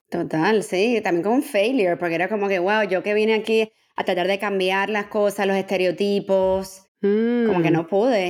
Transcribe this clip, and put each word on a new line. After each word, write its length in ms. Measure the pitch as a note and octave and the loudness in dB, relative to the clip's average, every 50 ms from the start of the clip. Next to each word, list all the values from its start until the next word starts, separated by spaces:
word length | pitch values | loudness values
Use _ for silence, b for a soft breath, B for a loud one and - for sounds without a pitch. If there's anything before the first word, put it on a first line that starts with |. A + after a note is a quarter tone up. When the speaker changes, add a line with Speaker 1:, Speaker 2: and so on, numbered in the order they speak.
| _ _ | _ _
Speaker 1:
Total, 520 | - F3 E3+ - - D#3+ D#3+ G3 A3 G#3 F3+ | -6 -6 -4 -2 -2 0 2 2 2 2 0
sí, 380 | - - F3+ G3+ A#3+ B3 G#3+ - | -2 -2 0 0 2 0 0 0
también 220 | G3 E3+ E3+ E3 | 0 0 0 0
como 120 | G3+ A#3 | 0 0
un 60 | C4+ C#4+ | 0 0
failure, 540 | - - G#3 G3 A3+ C4+ C4+ G3+ F3+ E3+ | 0 0 0 0 2 2 0 0 0 0
porque 180 | E3 F3 F3 E3 | -2 -2 -2 -2
era 140 | E3 F3 F#3+ | -2 -2 -2
como 180 | A3 G#3 G3+ G3 | -2 -2 -2 -2
que, 120 | G3 F3+ | 0 0
"Wow, 240 | F3 F#3+ G#3 A3 G#3+ G3 | 0 0 0 0 0 0
yo 140 | F#3+ F3+ D#3+ | -2 -2 -2
que 120 | G#3 G#3 | 0 0
vine 200 | G#3+ G#3+ A3 A3 | 0 2 2 0
aquí 380 | G#3+ G#3+ A3+ A3+ A3 A3 A3 b b b b b | 0 0 0 0 0 0 -2 b b b b b
a 80 | - - | -6 -4
tratar 240 | - F#3+ F3 F3 F#3 | -2 -2 0 0 0
de 100 | G3 G3+ | -2 -2
cambiar 500 | G#3+ G#3 G3+ G3 F#3 F#3 F#3 G3 G3 G3+ | -2 -2 -2 -2 0 0 0 0 0 0
las 160 | G#3+ G#3 G3+ | -2 -4 -4
cosas, 400 | G#3 - G#3+ G#3 G3+ G3 - G3+ G3 | -4 -2 0 0 0 0 0 0 0
los 80 | G3 | 0
estereotipos", 1300 | G3 F#3+ G3 G3+ F3+ F#3 F3+ E3 - G#3 G3+ G3+ G3+ G3 - F#3+ F#3+ F#3+ F#3+ F#3+ F#3+ F#3+ F#3+ - - - _ _ _ - | 0 -2 -2 -2 0 0 0 0 0 -2 -2 -2 -2 0 0 0 2 2 2 0 0 -4 -6 -12 -20 -20 _ _ _ 0
como 600 | G3+ G3+ G#3+ A3+ A#3 A#3+ A#3+ A#3 A3 G3+ F3 E3 | 0 2 2 2 0 0 2 2 2 2 2 2
que 80 | E3 | 2
Speaker 2:
Mm. 20 | E3 | 2
Speaker 1:
no 140 | D#3+ E3+ - | 0 0 0
pude. 400 | G#3 G3 G#3+ C4+ B3+ G3+ F#3 F3+ | 0 0 2 2 2 2 0 0